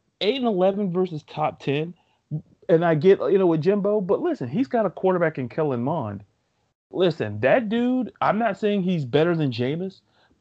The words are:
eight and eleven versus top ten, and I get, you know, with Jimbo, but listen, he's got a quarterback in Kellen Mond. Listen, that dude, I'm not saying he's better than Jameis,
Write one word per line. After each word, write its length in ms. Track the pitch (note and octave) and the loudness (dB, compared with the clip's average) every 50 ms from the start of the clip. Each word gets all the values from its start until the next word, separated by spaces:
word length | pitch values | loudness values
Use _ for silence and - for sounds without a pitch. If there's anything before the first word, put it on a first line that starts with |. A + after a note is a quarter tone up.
| _ _ _ _ | _ _ _ _
eight 160 | F#3 G#3 C4 | -2 -2 0
and 80 | C#4 B3 | 0 -2
eleven 480 | A#3 G#3 F3+ F#3 G3 G3 G3+ G#3 F3+ E3 | 0 2 2 2 2 2 0 -4 -2 -2
versus 300 | F#3 F#3 F3 D#3+ D3+ - | -2 -2 -2 -4 -10 -12
top 360 | - - D3+ D3+ C#3+ - - | -12 -6 -4 -4 -4 -4 -6
ten, 340 | - D3 C3+ D3 D#3+ F3 F3 _ _ _ _ _ _ _ D3+ D#3+ - _ _ _ - - | -4 -2 -2 -2 -4 -6 -10 _ _ _ _ _ _ _ -10 -10 -10 _ _ _ 0 2
and 160 | E3+ D#3+ F3 | 2 4 4
I 100 | E3+ E3 | 2 2
get, 240 | D3 D3 F#3+ G3 - | 4 6 6 4 4
you 180 | A#2 C#3 F#3 | 4 2 2
know, 100 | F#3+ F#3+ | 4 4
with 140 | F3 D#3+ D#3 | 4 2 2
Jimbo, 400 | C#3+ F#3 G#3 G#3 F#3 G#3 G#3 G#3+ | 2 2 0 2 0 0 0 0
but 200 | F#3 F3 G3+ - | 0 0 -2 0
listen, 260 | C4+ F4+ D4+ - C#3 | 0 -4 -4 -4 -6
he's 200 | A#2+ C3+ G#3+ C#4 | -4 -2 -4 -2
got 180 | - - A#3 G#3 | -2 0 -2 -2
a 40 | F3+ | -2
quarterback 480 | - - - F#3 F#3 F3 F3 D#3+ D#3 | -4 -2 0 0 2 2 0 0 -2
in 120 | D3 B2+ A#2 | -4 -8 -6
Kellen 340 | - E3+ D#3 D3 C3 A#2+ A#2+ | -4 -2 -2 -2 -2 -2 -2
Mond. 400 | C#3 E3+ E3 A#2+ G#2 G2+ G2 - _ _ _ _ _ _ _ _ _ _ _ _ _ | -2 -2 -4 -4 -6 -8 -10 -14 _ _ _ _ _ _ _ _ _ _ _ _ _
Listen, 480 | - D3 F#3 F3 D3+ - A#2+ G#2 G#2 G#2 | -2 0 0 0 0 -2 -4 -6 -4 0
that 280 | A2+ C3 F3 C4 A3+ G3 | 2 4 4 2 2 0
dude, 420 | A3+ A#3 A#3+ B3 B3+ B3+ A#3 - - _ | -2 0 0 0 0 -2 -4 -6 -4 _
I'm 180 | - C#3 F3 G#3+ | 0 0 0 0
not 180 | A#3 G#3+ F#3+ | -2 -2 -2
saying 260 | - G#3+ G#3 G#3 G3+ F3 | -2 -2 0 0 0 0
he's 220 | F#3 F3+ D#3+ C#3 | 0 -2 -2 -2
better 300 | A#2+ A#2 D3 D#3+ F3 F3 | 0 2 2 2 2 2
than 160 | D#3+ D3+ C3+ | 0 0 -2
Jameis, 500 | A#2 A2+ B2 C3 D3+ E3+ F#3 F#3+ - _ _ _ _ _ _ _ _ _ | -2 -2 -2 -2 -4 -4 -6 -10 -12 _ _ _ _ _ _ _ _ _